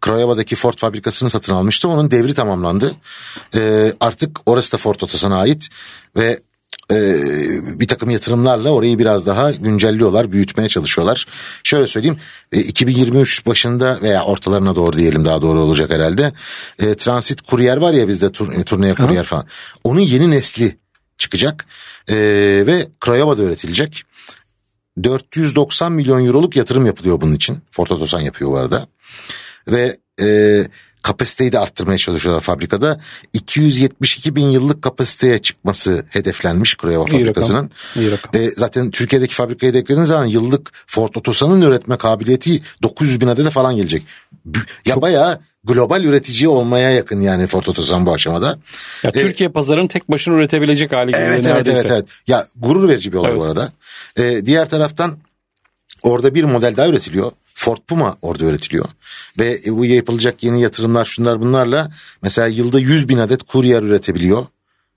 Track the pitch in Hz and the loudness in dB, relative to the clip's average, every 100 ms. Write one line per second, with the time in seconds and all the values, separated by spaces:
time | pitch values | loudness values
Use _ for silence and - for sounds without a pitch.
0 | - 113 120 117 110 113 120 117 113 104 | 0 0 0 0 -2 -2 -2 -2 -4 -4
1 | 113 - 127 110 - 95 95 107 180 160 | -4 -2 -2 -2 -2 0 0 0 0 0
2 | 151 120 120 139 110 92 87 92 123 - | 2 2 0 0 -2 -2 -2 0 -2 -4
3 | - - - - - 113 110 107 110 - | -18 -20 -18 -20 -6 -2 0 2 2 2
4 | 117 110 156 - - 123 120 120 110 101 | -2 -2 -6 -4 0 2 2 -2 -2 -4
5 | 92 - 101 95 101 151 - - - - | -4 -2 0 2 2 0 -4 -14 -20 -20
6 | _ - 113 120 _ _ _ - _ 104 | _ -2 0 -2 _ _ _ -20 _ 0
7 | 101 82 71 73 73 - - - 110 123 | 2 0 0 -2 -2 -4 -6 -4 -2 -2
8 | 113 113 - 120 127 131 123 143 113 117 | -2 -4 -2 0 2 2 2 2 2 2
9 | 113 104 87 98 143 - 107 107 110 107 | 2 2 0 0 0 0 0 2 2 2
10 | 113 98 117 95 95 - 107 - 78 - | 2 2 0 0 0 0 -2 -2 -2 0
11 | 85 - - - - - - 151 135 110 | 0 -2 -4 -14 -18 -8 -2 0 0 0
12 | 123 156 - - _ - - - 127 123 | -2 -4 -10 -20 _ -2 -2 0 0 2
13 | 123 127 131 - - 120 120 123 127 127 | 2 4 2 0 0 0 0 0 0 0
14 | 104 98 90 98 - 98 98 87 85 78 | 0 0 0 -2 0 0 2 2 0 2
15 | 82 76 80 80 80 80 78 76 78 82 | 2 2 2 2 2 2 2 2 0 0
16 | 80 92 147 151 - - - - 107 104 | 0 0 -2 -2 -16 -16 -16 -4 -2 0
17 | - 123 117 139 - 123 123 135 170 156 | 0 -2 -2 -6 -4 0 2 2 2 2
18 | 110 98 95 - 101 67 87 98 98 92 | 2 0 -2 -2 -6 -4 -2 0 0 2
19 | - 90 85 82 - - - - - 135 | 2 2 -2 -6 -8 -16 -20 -8 -2 2
20 | 196 127 170 147 - - 113 - _ _ | 2 4 4 2 0 0 -2 -2 _ _
21 | _ _ - 185 170 156 - - - - | _ _ -6 -2 -2 -4 -14 -20 -20 -20
22 | - 107 107 101 101 101 101 175 - _ | -4 0 2 4 4 4 4 2 -2 _
23 | - 120 143 104 98 82 80 87 151 - | -2 2 2 2 0 -2 -6 -4 -4 -6
24 | - _ - - _ _ _ _ _ - | -20 _ -20 -20 _ _ _ _ _ -4
25 | 92 131 - - 156 143 147 - 170 165 | -2 -2 -6 -4 -2 0 0 0 -2 -2
26 | 135 131 123 131 170 135 113 127 127 98 | 0 2 4 2 2 0 0 2 0 0
27 | 92 85 78 76 - - _ - 85 85 | 0 0 0 0 -2 -6 _ -6 -2 -2
28 | 78 87 73 - 71 69 65 57 - _ | -2 -4 -4 -6 -4 -2 -2 -4 -6 _
29 | - - - - - - - 117 123 - | -20 -20 -18 -18 -18 -20 -4 0 0 -4
30 | _ - 101 104 107 104 98 - _ _ | _ -4 0 4 4 4 0 -8 _ _
31 | - 101 - - 127 113 98 - 87 95 | -6 -4 -4 0 0 0 -2 -4 -2 -2
32 | - 85 87 85 80 85 87 98 143 151 | 0 -2 0 -2 -2 -4 -2 -2 0 -2
33 | - - - 113 - - 151 127 131 - | -8 -20 -10 -10 -4 0 2 4 0 0
34 | 135 - 156 147 143 131 135 151 135 - | -4 -2 -4 0 2 2 2 -2 -4 -2
35 | 123 - 131 117 - - - 95 - 87 | -2 0 2 2 0 -4 -4 -2 0 -2
36 | - - 98 - - 85 117 - 85 - | -2 -4 -4 -4 -2 0 0 -2 -2 0
37 | 151 151 117 107 - 107 147 - - - | 0 2 2 0 0 -2 -4 -12 -12 -2
38 | 110 101 - 117 113 - 117 131 127 - | -2 -2 -2 -2 -2 -2 -2 -2 -4 -4
39 | 117 135 127 - 120 117 127 123 - 143 | 0 0 0 -2 -4 0 0 0 0 0
40 | 165 160 127 110 117 139 147 - _ - | 2 2 2 0 0 -2 -4 -20 _ -4
41 | 110 - 117 113 143 190 165 127 - 123 | -2 -4 -4 0 4 4 4 2 0 -2
42 | 113 110 110 131 165 170 - - - - | 0 -2 0 0 0 -2 -4 -6 -6 -2
43 | 151 123 123 120 151 151 127 120 90 78 | -2 0 0 2 0 2 0 0 -2 -4
44 | - - _ - - 78 - - - 131 | -8 -20 _ -20 -8 -8 -8 -8 -2 0
45 | 165 190 170 165 _ _ - 120 123 185 | 2 2 2 0 _ _ -2 0 2 2
46 | 165 139 131 117 156 139 120 123 127 131 | 2 2 0 0 2 2 2 2 2 2
47 | - 101 98 92 90 95 90 87 82 90 | 0 -2 0 0 0 -2 -2 -4 0 0
48 | 90 82 - 82 127 156 - - - - | 0 0 -2 -2 -2 -4 -12 -18 -16 -6
49 | - 135 165 180 180 - 139 151 185 185 | -4 0 -2 0 -2 -2 0 0 0 -4
50 | - 147 - 165 151 156 147 143 147 131 | -4 -4 0 2 2 2 2 0 0 -2
51 | 123 127 165 170 - - 123 127 117 117 | 0 0 0 0 2 2 2 0 2 0
52 | 101 - - 127 101 - 135 170 196 127 | -2 -12 -2 -2 -2 -6 0 2 4 2
53 | 95 92 87 78 80 78 - _ - - | 0 -2 -2 -2 -2 -2 -6 _ -20 -20
54 | - - 120 117 101 156 156 156 151 151 | -14 -2 0 0 2 2 2 0 -2 -2
55 | 170 156 _ _ _ _ _ _ _ - | -6 -6 _ _ _ _ _ _ _ -4
56 | 120 120 131 139 156 123 120 113 151 160 | 0 2 2 2 2 2 0 2 2 2
57 | - 85 104 - _ - - 113 _ 165 | -2 -4 -4 -6 _ -6 -4 -4 _ -2
58 | 123 87 82 78 80 73 - - - - | 0 -2 -8 -4 -2 -2 -4 -4 -6 -10
59 | - - - - 117 120 101 110 120 123 | -20 -20 -18 -4 -2 -2 -4 -2 2 2
60 | 117 117 123 120 120 120 120 - 113 117 | 2 -2 -2 -2 -2 0 0 0 0 0
61 | 113 - 120 117 117 131 123 135 156 151 | -2 -2 -2 0 0 0 0 -2 -4 -12
62 | - - 98 95 117 110 120 127 127 156 | -20 -8 -2 0 0 0 2 2 4 2
63 | 135 127 110 127 - 131 123 117 104 101 | 2 0 2 -2 -2 0 4 2 2 0
64 | - 87 87 104 131 _ _ _ _ | 0 -2 2 0 -2 _ _ _ _